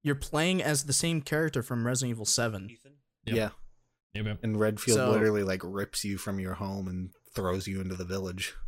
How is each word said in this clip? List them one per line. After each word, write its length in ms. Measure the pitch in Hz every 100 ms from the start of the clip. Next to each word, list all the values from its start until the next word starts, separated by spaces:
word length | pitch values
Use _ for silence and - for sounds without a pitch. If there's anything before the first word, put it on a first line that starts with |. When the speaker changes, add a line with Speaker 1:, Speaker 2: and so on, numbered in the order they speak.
Speaker 1:
you're 140 | 147
playing 480 | 139 - 151 170 185
as 200 | 151 143
the 80 | 143
same 260 | 131 170 165
character 400 | - 151 160 139
from 240 | - 120
Resident 260 | 117 127 127
Evil 140 | 113
seven. 440 | 104 147 120 101 101
Speaker 2:
Ethan? 220 | 117 139 147 _ _
Speaker 3:
Yep. 100 | -
Speaker 4:
Yeah. 140 | 117 208 - - - _ _ _
Speaker 3:
Yep, 120 | 104 104
yep. 120 | 104
Speaker 4:
And 140 | 113 107
Redfield 360 | 107 107 - 110
Speaker 1:
So 140 | 117
Speaker 4:
literally, 320 | 107 107 107
like, 180 | 95 95
rips 420 | 87 98 101 -
you 120 | 104 98
from 220 | - 98
your 140 | 92
home 340 | 92 98 98 92
and 220 | 92 92 _ -
throws 340 | - 95 95 95
you 140 | 95
into 140 | 92
the 100 | 92
village 480 | 90 95 95 92 - -